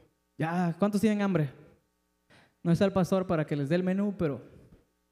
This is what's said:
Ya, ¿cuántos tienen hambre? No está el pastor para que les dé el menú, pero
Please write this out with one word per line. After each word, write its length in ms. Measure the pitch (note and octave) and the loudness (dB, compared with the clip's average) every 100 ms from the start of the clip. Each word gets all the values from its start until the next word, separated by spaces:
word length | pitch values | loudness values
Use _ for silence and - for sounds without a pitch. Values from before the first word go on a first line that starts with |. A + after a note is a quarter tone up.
| _ _ _ - | _ _ _ -6
Ya, 380 | D#3+ F3 F3 E3 | -2 0 -2 0
¿cuántos 220 | G3+ G#3 | 0 2
tienen 220 | A3 G#3 | 2 2
hambre? 280 | G3+ E3+ C#3 - - _ _ _ _ _ _ - _ _ | 2 0 0 -6 -20 _ _ _ _ _ _ -20 _ _
No 100 | F3 | 0
está 120 | E3 | 2
el 80 | G3 | 2
pastor 340 | F#3+ E3 F#3+ F#3 | 2 2 0 0
para 200 | E3 D3+ | -2 -2
que 100 | D3 | -4
les 120 | C#3 | 0
dé 80 | F3 | 0
el 60 | |
menú, 320 | F#3 F#3+ G#3 F#3+ | 0 -2 -2 -2
pero 240 | D#3+ A#2 - - - - _ _ _ | -4 -4 -12 -20 -20 -20 _ _ _